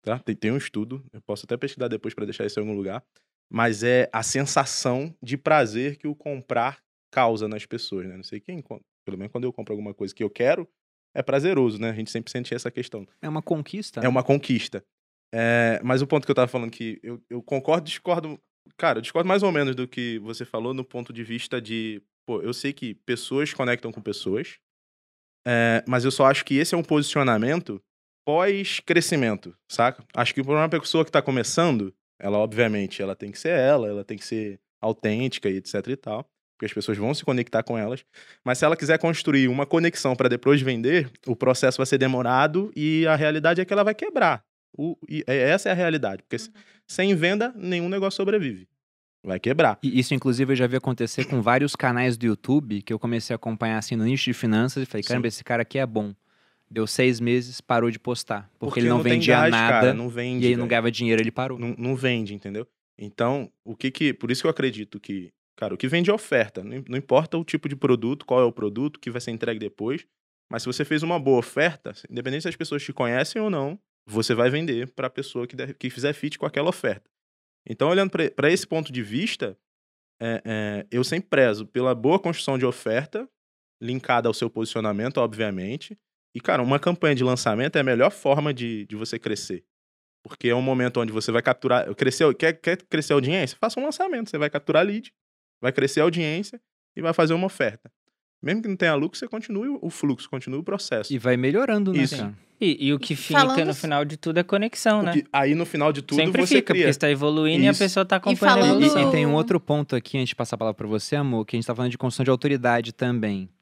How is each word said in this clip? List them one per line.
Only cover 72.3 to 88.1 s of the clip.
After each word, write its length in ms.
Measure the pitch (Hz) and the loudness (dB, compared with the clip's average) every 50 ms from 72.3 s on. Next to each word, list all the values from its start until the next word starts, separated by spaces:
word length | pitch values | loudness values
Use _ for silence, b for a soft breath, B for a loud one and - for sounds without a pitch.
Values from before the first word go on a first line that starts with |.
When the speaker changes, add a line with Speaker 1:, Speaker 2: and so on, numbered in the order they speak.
| 131 151 160 | -6 -4 -6
Speaker 1:
se 60 | 180 | -8
as 60 | 160 | -8
pessoas 280 | - 160 - 147 143 - | -8 -8 -6 -6 -6 -6
te 100 | - - | -8 -4
conhecem 480 | - 131 117 120 127 131 - - 226 | -2 -2 0 0 0 -2 -2 -4 -4
ou 80 | 214 214 | -4 -2
não, 280 | 185 147 135 143 170 208 _ _ _ _ _ | -2 -2 -2 -4 -6 -10 _ _ _ _ _
você 280 | - 104 110 110 - 123 | -4 -2 -2 0 0 2
vai 140 | 113 120 127 | 2 4 2
vender 360 | 131 151 165 160 123 117 123 131 _ | 2 0 -2 -2 -4 -4 -6 -8 _
pra 160 | - 131 127 | -8 -8 -8
pessoa 360 | _ - 139 - - 127 120 | _ -8 -12 -8 -8 -8 -8
que 80 | 123 - | -8 -8
der, 180 | 127 127 135 131 | -10 -10 -10 -10
que 160 | _ - 127 | _ -10 -10
fizer 240 | - 123 127 143 147 | -8 -4 -4 -4 -4
fit 240 | - - 151 - | -4 -8 -10 -8
com 80 | - - | -6 -8
aquela 240 | 151 - 139 147 175 | -4 -2 0 -2 -2
oferta. 400 | 180 - - 120 98 104 _ _ _ _ _ _ _ _ _ _ _ _ _ | -2 -2 -2 -4 -4 -4 _ _ _ _ _ _ _ _ _ _ _ _ _
Então, 220 | - 113 - 135 156 | -14 -2 0 2 2
olhando 200 | 180 196 196 190 | 4 2 2 0
pra, 180 | - 175 156 135 | 0 -2 -2 -2
pra 180 | - - - 151 | 0 2 2 4
esse 140 | 175 180 - | 4 2 0
ponto 260 | _ 165 160 156 - | _ -4 -4 -4 -4
de 100 | 131 123 110 | -8 -8 -6
vista, 540 | 101 107 135 196 226 - - 135 104 95 _ _ _ _ _ _ _ _ _ _ _ _ _ | -4 -4 -4 -2 -4 -4 -6 -8 -8 -8 _ _ _ _ _ _ _ _ _ _ _ _ _
é, 200 | 117 117 113 - _ | -6 -4 -4 -6 _
é, 400 | 110 110 110 107 104 104 101 - _ | -6 -4 -4 -4 -4 -6 -6 -8 _
eu 120 | 117 123 127 | -2 -2 -2
sempre 260 | 127 165 170 196 _ | 0 -2 -6 -4 _
prezo 360 | - 139 131 120 104 104 110 | 4 4 4 4 4 -2 -6
pela 280 | - _ 123 123 127 123 | -6 _ -2 0 0 0
boa 220 | 113 110 135 170 190 | 2 2 2 2 2
construção 380 | - 170 165 - - - 135 | 0 -2 -4 -4 -4 -4 -2
de 80 | 131 127 | 0 0
oferta, 600 | 123 123 - - 113 110 120 147 - - 208 262 262 _ _ _ _ _ _ _ _ _ _ | 0 -2 -4 -4 -2 -2 -2 -2 -4 -8 -10 -10 -10 _ _ _ _ _ _ _ _ _ _
linkada 460 | 117 117 127 131 120 - 127 120 117 | -8 -6 -6 -6 0 2 2 4 4
ao 60 | 120 110 | 2 0
seu 160 | - 123 113 | 0 -4 -4
posicionamento, 680 | _ 113 113 - - 117 110 107 104 101 113 127 - | _ -4 -6 -4 -4 -4 -2 -2 -2 -2 -4 -2 0
obviamente. 800 | - 120 113 104 107 113 107 101 92 92 98 123 156 - - 214 _ _ _ _ _ _ _ _ | 0 -2 -2 0 -4 -4 -4 -2 -6 -6 -8 -8 -10 -12 -16 -20 _ _ _ _ _ _ _ _
E, 40 | 117 | -6
cara, 220 | - - - 139 | -2 0 0 2
uma 180 | 123 127 135 143 | 2 2 2 2
campanha 340 | - 175 180 175 - 156 143 | 2 0 0 2 2 2 2
de 80 | 123 123 | 4 2
lançamento 520 | 127 127 123 - 120 107 110 131 160 - | 2 2 2 0 0 0 0 -2 0 0
é 60 | 160 | 0
a 20 | 135 | 2
melhor 280 | 131 123 113 131 196 | 2 2 4 4 2